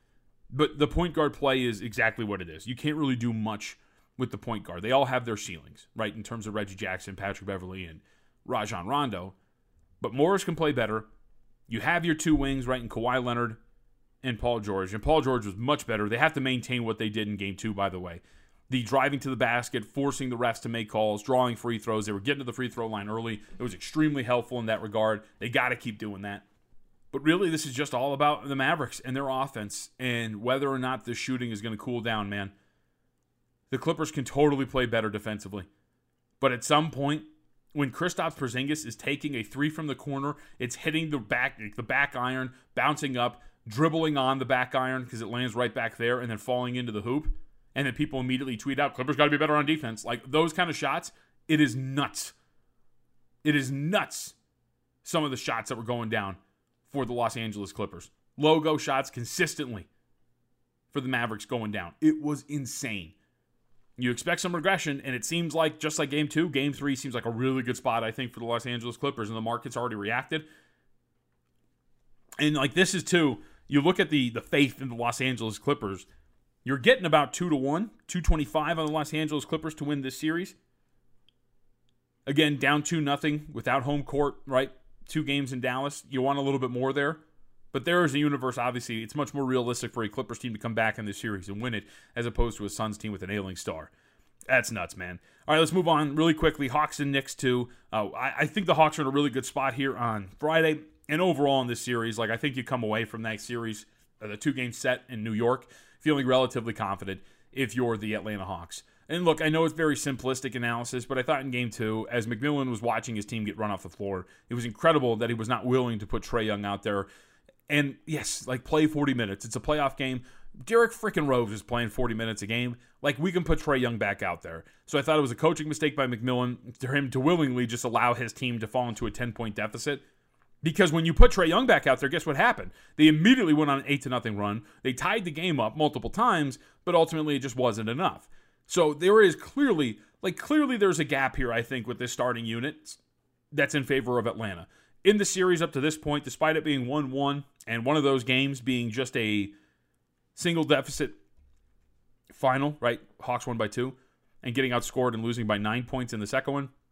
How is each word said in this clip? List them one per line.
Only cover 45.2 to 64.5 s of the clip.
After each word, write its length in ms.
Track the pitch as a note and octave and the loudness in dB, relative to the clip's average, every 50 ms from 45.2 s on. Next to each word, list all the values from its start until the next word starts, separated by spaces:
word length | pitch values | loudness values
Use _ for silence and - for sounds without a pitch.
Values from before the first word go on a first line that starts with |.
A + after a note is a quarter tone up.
it 60 | A#2 | -8
lands 280 | G2 A#2+ A#2+ B2+ A#2+ G#2 | -6 -4 -2 -2 -2 0
right 180 | A#2+ B2 A2+ - | 0 -2 0 -2
back 240 | B2+ A#2 A2+ - | -4 -4 -4 -4
there, 220 | - A#2 A#2+ B2 B2 | -2 0 0 0 0
and 100 | B2 A#2 | -2 -4
then 80 | A2 | -6
falling 380 | G#2 - C3 B2 B2 B2 B2 B2 | -6 -2 -2 0 0 0 -2 -4
into 160 | B2+ B2 A#2+ | -4 -4 -4
the 100 | G#2+ G#2 | -4 -4
hoop. 260 | G#2 A#2+ C3 D3+ - - - - - - - - _ _ _ | -2 -2 -2 0 0 0 -2 -2 -8 -12 -16 -20 _ _ _
And 140 | C3+ C#3+ | -2 -2
then 80 | C3 B2 | -2 -2
people 240 | - D3+ D3+ C3+ C3 | -2 -2 -2 -2 -2
immediately 380 | B2+ B2+ C3 B2+ C#3 C3 A#2+ | 0 0 0 -2 -2 -4 -6
tweet 200 | G#2+ - C#3 C3+ | -6 -4 -4 0
out, 160 | C#3 C#3+ C#3 - | 0 0 -2 -2
"Clippers 220 | - B2+ C#3+ C#3+ | -4 -4 -2 2
gotta 160 | D3+ D3 D3 | 4 4 4
be 60 | D3 | 4
better 180 | C#3 D#3 D3+ D3+ | 2 2 2 2
on 100 | D3 C#3+ | 2 2
defense." 400 | D3 D#3+ D#3 C#3 A2+ A2 - - | 2 0 0 -2 -6 -8 -8 -6
Like, 240 | A#2 A#2+ A#2+ - C3 | -6 -6 -6 -4 0
those 240 | C#3 D#3 E3 E3 D#3+ | 2 4 4 4 2
kind 160 | F#3+ F3+ E3 | 0 0 0
of 60 | C3+ | 0
shots, 360 | - D3 C#3 D3 E3+ - - - _ _ _ _ _ _ | -2 -2 -2 -2 -2 -6 -10 -16 _ _ _ _ _ _
it 120 | - D3+ D#3 | 2 6 6
is 160 | D3 B2+ A#2 | 6 4 4
nuts. 580 | C3 C3 C3 C3+ D3 C3+ - - - - - - _ _ _ _ _ _ _ _ _ _ - _ _ _ _ _ _ _ _ _ _ - | -2 -6 -2 -2 -2 -2 -2 -4 -8 -10 -10 -14 _ _ _ _ _ _ _ _ _ _ -20 _ _ _ _ _ _ _ _ _ _ 0
It 120 | D3+ D3 | 2 2
is 160 | C#3+ C3 B2+ | 2 0 -2
nuts, 640 | C#3 C#3 C#3+ E3+ G3+ G3 D3 - - - - - - _ _ _ _ _ _ _ _ _ _ _ _ _ | -4 -4 -2 0 0 0 0 -2 -8 -12 -12 -14 -16 _ _ _ _ _ _ _ _ _ _ _ _ _
some 220 | _ - - E3 D3+ | _ -2 0 0 0
of 80 | C#3 | 0
the 60 | B2+ | -2
shots 320 | A#2 - - - A2+ G#2+ - | -4 -4 -4 -4 -4 -4 -6
that 60 | C3 | -8
were 80 | A2+ A2+ | -6 -4
going 260 | A#2 B2 A#2 A#2 A2 | -4 -4 -4 -2 -2
down 280 | A2+ G#2+ G2+ G2 F#2 - _ _ _ _ _ _ _ _ _ _ | -2 -2 -2 -4 -8 -10 _ _ _ _ _ _ _ _ _ _
for 140 | - C#3 B2+ | -4 -4 -4
the 80 | A#2 B2 | -2 0
Los 220 | A#2+ A#2 A2+ - | 0 0 0 0
Angeles 360 | A#2 A2+ A2 G2+ G#2 G2 F#2 | -2 -6 -6 -6 -6 -8 -8
Clippers. 400 | - - G2+ - - F2 - - _ _ _ _ _ | -6 -8 -8 -8 -8 -14 -18 -20 _ _ _ _ _
Logo 400 | - C#3+ D#3 D#3+ D#3+ D3+ D#3+ D#3 | 2 4 6 6 6 4 2 0
shots 320 | C#3 - D3 C3+ C3+ C3+ - | 0 0 0 -2 -2 -2 -4
consistently 800 | - B2 A#2 - - - F3 - - - C#3 B2 A2+ F#2 - - _ _ _ _ _ _ _ _ _ _ _ _ _ _ _ _ _ _ _ _ | -8 -8 -8 -6 0 0 0 0 0 -4 -6 -6 -8 -10 -12 -14 _ _ _ _ _ _ _ _ _ _ _ _ _ _ _ _ _ _ _ _
for 100 | - D3 | -8 -6
the 60 | B2+ | -4
Mavericks 380 | C3 C3 A#2+ A#2+ A2 A2+ G#2 - | -2 -2 -2 -2 -2 -4 -8 -6
going 260 | - C3 A#2 A2 G#2+ | -6 -4 -4 -2 -4
down. 240 | G#2 G2 F2 E2+ - _ | -4 -6 -8 -10 -4 _
It 200 | D#3 D#3 D#3 D#3 | 4 4 4 4
was 220 | D3 D3 D3 C#3 - | 0 -4 -4 -4 -6
insane. 720 | - D3 C#3+ C3 A2+ - - C#3+ A#2 G#2+ G2 D#2+ E2 - _ _ _ _ _ _ _ _ _ _ _ - - _ _ _ | -8 -8 -6 -6 -8 -8 -8 -6 -6 -6 -6 -8 -12 -18 _ _ _ _ _ _ _ _ _ _ _ -20 -20 _ _ _
You 140 | - B2 B2 | -2 -2 -2
expect 320 | A#2+ - - F3 F3 F3 | -2 0 -2 -2 -2 0
some 140 | - F3+ | 0 -2